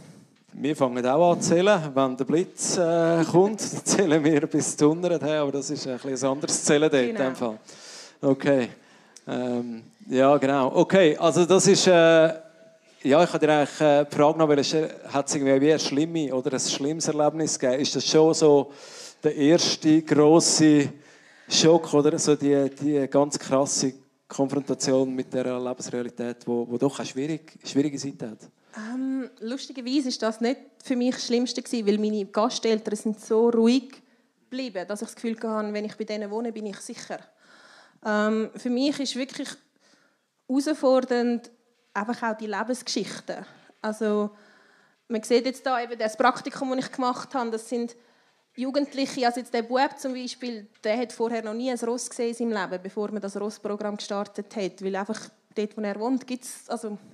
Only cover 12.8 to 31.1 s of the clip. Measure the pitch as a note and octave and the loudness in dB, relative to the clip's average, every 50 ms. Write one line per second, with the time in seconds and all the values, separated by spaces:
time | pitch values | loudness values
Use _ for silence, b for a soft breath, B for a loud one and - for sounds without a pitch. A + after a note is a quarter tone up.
12.8 | _ _ _ _ - C3+ C3+ D#3+ F3 E3+ - D#3 D3+ D3+ D3+ D3+ C#3+ C3+ - - | _ _ _ _ 0 4 6 6 6 4 2 0 2 2 4 2 2 0 -2 0
13.8 | D#3 D3+ C#3+ C#3+ D3 C#3+ - D3 D3 D3 E3 D#3+ D#3+ D3 D3 C#3 C3 - D#3+ D#3 | 4 4 4 4 2 0 2 2 4 4 4 4 4 4 4 2 2 0 0 -2
14.8 | D#3+ - - - - - - C#3 C#3 - - D3+ C#3 C3+ C3+ C3+ C#3 D3+ D#3 C#3 | -2 -4 -6 -14 -16 -6 -4 -4 -4 -2 -4 -2 2 2 4 4 6 4 4 4
15.8 | C#3+ - C3+ C#3 D#3+ E3+ E3+ E3 D3+ C3 C3 B2+ B2+ D3 C3 B2 A#2 - - - | 2 -2 0 0 0 0 -2 -4 -4 -2 -2 -2 -2 -2 -4 -2 -4 -4 -4 -4
16.8 | C#3 C#3+ D#3+ E3 D3 D#3+ D3 D3 D3+ D3+ D3+ D#3+ D#3 D3 - - - B2+ B2+ C#3 | -4 -4 -4 -4 -4 -4 0 2 2 2 2 0 -4 -4 -4 -2 -2 0 0 0
17.8 | C#3+ - - C3+ - - - D#3 D#3 D#3+ D#3 - D#3+ D3+ C#3+ C#3+ C3+ B B B | -2 -2 -2 -4 -4 2 4 6 6 6 4 4 6 6 6 6 4 B B B
18.8 | B B B B B B B B - D3+ D3+ D3+ C#3 D3 E3+ E3+ - - - - | B B B B B B B B -2 -2 0 4 4 6 6 6 4 2 -2 0
19.8 | - D#3 D#3 D#3+ D#3+ - D3+ C#3+ D3+ D3 D#3+ E3+ D#3+ - - - D#3 D#3 D3+ D3 | 2 4 4 4 4 4 4 6 6 8 8 6 6 4 2 6 6 6 6 6
20.8 | C#3+ C3+ - b b b b b b b b b b b - - - D#3+ E3 E3+ | 4 2 -4 b b b b b b b b b b b 0 2 6 6 6 6
21.8 | E3 - - D3 C#3+ D3+ D#3+ D3+ - D3+ D3 C#3+ C#3 C#3+ C#3+ C#3 C#3 C3+ C3+ - | 4 2 2 4 4 4 2 2 2 2 2 2 4 2 2 4 2 0 -2 -4
22.8 | C#3+ D3 D3 C#3+ C3+ C3 - C#3 D3 D3 - - - - C3+ C3 C#3 C3+ - - | -4 -2 0 0 0 2 2 2 2 2 0 -8 -4 -2 0 0 0 0 -2 -2
23.8 | - C3 B2+ - _ _ _ _ _ _ - - C#3 C3+ C#3 C#3+ C3+ - C3 B2+ | -2 -2 -4 -6 _ _ _ _ _ _ -4 -4 -2 -2 -2 -4 -4 -4 -6 -4
24.8 | - C#3+ C3 C3 C3+ C3 B2+ B2+ B2+ - C3 B2+ B2+ B2+ B2+ B2 B2+ B2 B2+ - | -2 0 2 2 2 0 -2 -6 -8 -6 -4 -4 -4 -4 -4 -6 -6 -6 -8 -8
25.8 | - - - B2 A#2+ A#2+ - - A#2+ A#2+ A#2+ - - A#2+ A#2+ A#2+ A#2+ A#2+ A#2+ A#2 | -10 -8 -8 -6 -8 -8 -8 -8 -8 -8 -8 -10 -6 -4 -4 -4 -4 -4 -4 -2
26.8 | C3+ C#3 C#3 - - - - C3 C#3 D#3 D#3+ D3+ - - _ - - - - C3+ | -2 -2 -2 -2 -10 -10 -8 -6 -6 -6 -6 -8 -10 -16 _ -20 -14 -4 0 0
27.8 | C#3+ D3+ C#3 C3 C3 C#3 C3+ - C3 A2+ G#2+ - - - _ _ _ _ - A3 | 0 0 -2 -6 -10 -10 -10 -10 -12 -12 -12 -16 -20 -20 _ _ _ _ -16 -14
28.8 | G#3+ A3+ A#3+ B3+ C4 C4 C4 C4+ B3 - _ - G#3 A3+ B3 C4+ - - C4 C4+ | -12 -10 -8 -6 -6 -4 -4 -6 -6 -8 _ -12 -10 -10 -8 -10 -10 -12 -14 -12
29.8 | A#3 A#3+ C4 D4+ C4 B3+ A3+ - A3 A3 A3 A3+ A#3 A#3 C4+ C4+ - - _ _ | -8 -2 -2 -2 -2 -2 -4 -2 -4 -4 -4 -2 -2 -4 -4 -4 -8 -20 _ _
30.8 | - - C4+ B3 B3 B3+ | -6 -4 -2 0 0 0